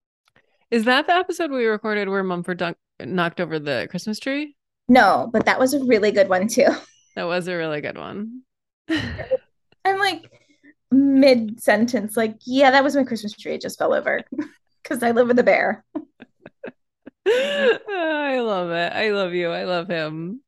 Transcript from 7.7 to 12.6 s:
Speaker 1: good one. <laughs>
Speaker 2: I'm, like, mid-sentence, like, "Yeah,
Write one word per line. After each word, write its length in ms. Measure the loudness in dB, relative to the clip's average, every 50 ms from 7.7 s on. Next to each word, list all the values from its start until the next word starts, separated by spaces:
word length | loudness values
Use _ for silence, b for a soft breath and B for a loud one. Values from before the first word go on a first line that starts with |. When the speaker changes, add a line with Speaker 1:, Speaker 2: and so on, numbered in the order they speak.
| -4 -6
Speaker 1:
good 160 | -6 -8 -10
one. 460 | -10 -12 -10 -10 -10 -10 -12 -14 -16 _ _ _ _ _
<laughs> 240 | _ _ _ _ -6
Speaker 2:
I'm, 1080 | -4 -4 -4 -6 -8 -10 -6 -4 -6 -6 _ _ _ _ _ _ _ _ -2 -2 0 0
like, 300 | -2 -2 -2 -6 -12 -20 b b b b b b b -20 b _ _ 2
mid-sentence, 1300 | 2 4 4 6 6 6 6 6 6 4 2 -4 -8 -4 0 2 2 2 2 0 0 -2 -4 -2 -2
like, 200 | -2 -2 -2 -4 -10 -10
"Yeah, 280 | -2 2 4